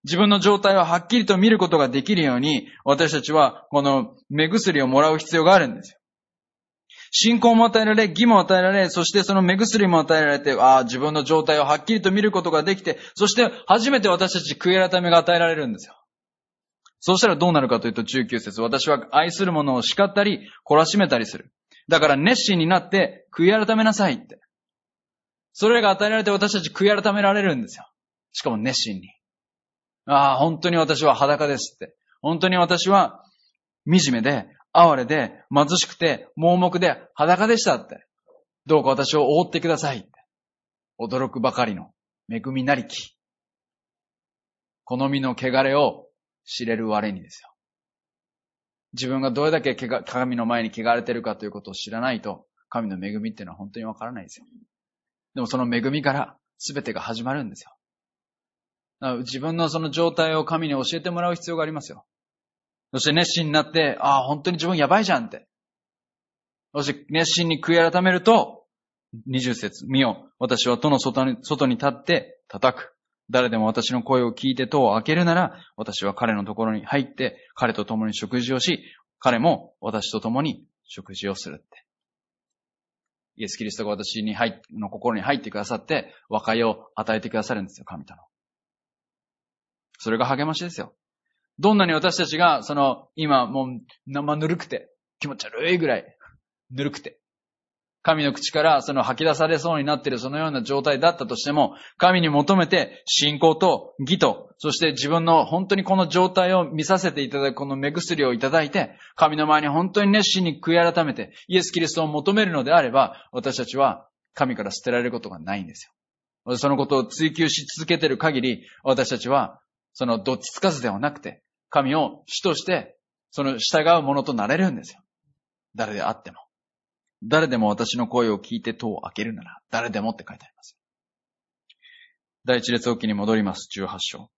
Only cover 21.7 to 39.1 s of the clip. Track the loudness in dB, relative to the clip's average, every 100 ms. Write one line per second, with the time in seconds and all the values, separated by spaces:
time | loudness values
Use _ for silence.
21.7 | _ 0 4 4 4 4 2 2 2 2
22.7 | 2 2 0 0 -2 _ 2 4 4 2
23.7 | 2 2 2 0 -2 -10 -20 _ _ _
24.7 | _ _ _ _ _ _ _ _ 0 4
25.7 | 4 4 2 2 0 0 0 0 -2 -4
26.7 | 0 2 4 2 2 2 2 0 -2 -6
27.7 | -14 -20 _ _ _ _ -8 -4 -2 -2
28.7 | -4 -4 -8 -14 _ _ _ _ _ _
29.7 | _ _ _ 0 4 4 4 0 0 0
30.7 | 0 2 2 2 4 2 2 0 -2 -6
31.7 | _ -20 _ _ _ -6 0 2 2 2
32.7 | 0 4 4 2 -4 _ _ _ _ _
33.7 | _ 2 4 4 0 0 -2 -6 _ _
34.7 | 6 6 6 0 -2 -2 -8 _ 0 2
35.7 | 0 -2 -2 -2 -2 -8 0 2 4 2
36.7 | 2 0 -2 -10 -2 2 4 4 2 2
37.7 | -2 -6 -20 _ _ _ _ _ _ 2
38.7 | 2 4 0 0